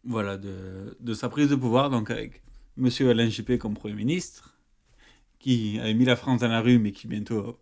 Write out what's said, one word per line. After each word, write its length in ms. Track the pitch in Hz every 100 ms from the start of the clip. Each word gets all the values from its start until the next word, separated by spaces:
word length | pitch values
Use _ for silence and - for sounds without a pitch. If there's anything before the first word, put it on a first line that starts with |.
Voilà, 340 | 123 113 101 98
de, 580 | 98 95 95 95 104 -
de 140 | 120 107
sa 120 | 123
prise 220 | 147 147
de 60 | 139
pouvoir, 340 | 123 120 143
donc 220 | 123 107
avec 320 | 113 113 - - - - -
monsieur 320 | 127 - 131
Alain 200 | 113 117
Juppé 280 | 107 113 123
comme 160 | 113
Premier 220 | 104 107 104
ministre, 500 | 110 180 175 - - _ _ _ _ _ _ _ _ _
qui 400 | 135 123 107 107
avait 140 | 113
mis 100 | 110
la 140 | 127 123
France 240 | - 123
dans 80 | 123
la 100 | 113
rue, 200 | 117 123
mais 120 | 104
qui 160 | 101 110
bientôt 540 | 107 104 110 101 -